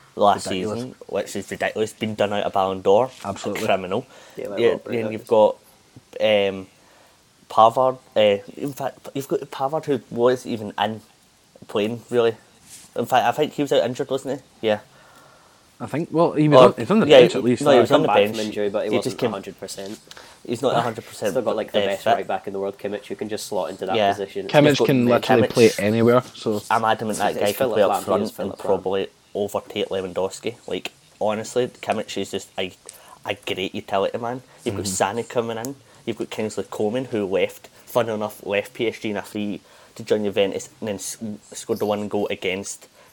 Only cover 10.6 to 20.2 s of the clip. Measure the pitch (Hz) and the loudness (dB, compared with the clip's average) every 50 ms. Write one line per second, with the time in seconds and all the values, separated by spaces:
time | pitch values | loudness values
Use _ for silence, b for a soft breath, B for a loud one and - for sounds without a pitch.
10.6 | 110 101 - - 104 107 113 107 - _ _ _ _ _ _ _ _ _ - - | -8 -6 -4 -2 -2 -2 -2 -6 -14 _ _ _ _ _ _ _ _ _ -20 -20
11.6 | - - - 113 104 110 120 117 110 - 120 120 113 117 113 - B B B B | -12 -6 -2 -2 -2 -2 -4 -6 -6 -2 2 2 2 2 0 -2 B B B B
12.6 | B B B B B B - - 120 - 131 123 104 117 120 - 156 - - - | B B B B B B -6 -6 -2 0 2 2 2 2 0 0 -2 -2 -2 -4
13.6 | 147 139 147 131 - 117 127 - 143 - 131 135 - 139 127 143 - _ _ _ | -2 0 2 2 2 0 -2 -6 -6 -4 -6 -6 -4 -6 -8 -8 -10 _ _ _
14.6 | - 107 104 104 - b b b b b b b b b b b b b b b | -2 0 0 -2 -4 b b b b b b b b b b b b b b b
15.6 | b _ _ - 120 - - 139 175 - 143 156 170 143 - 143 151 151 147 131 | b _ _ -14 -10 -6 -6 -6 -4 -2 0 2 2 2 2 2 4 8 10 10
16.6 | 127 123 - - 117 - 190 226 170 143 147 131 123 - - - - 123 123 - | 10 8 6 2 0 2 2 4 6 10 10 10 10 10 6 2 2 2 2 2
17.6 | 143 147 135 123 117 - 139 147 156 123 104 104 101 104 110 110 107 107 104 107 | 4 6 6 6 6 6 4 4 4 4 4 4 4 4 2 -2 -4 -4 -2 -2
18.6 | 104 101 98 104 90 107 110 120 - 131 98 - - 113 104 98 92 101 90 - | -2 -2 -2 -2 -2 0 -2 -2 -2 -4 -4 -2 -2 -2 -2 -6 -10 -12 -14 -14
19.6 | 98 95 - - 98 98 110 - - B B B | -14 -12 -12 -12 -12 -12 -12 -14 -16 B B B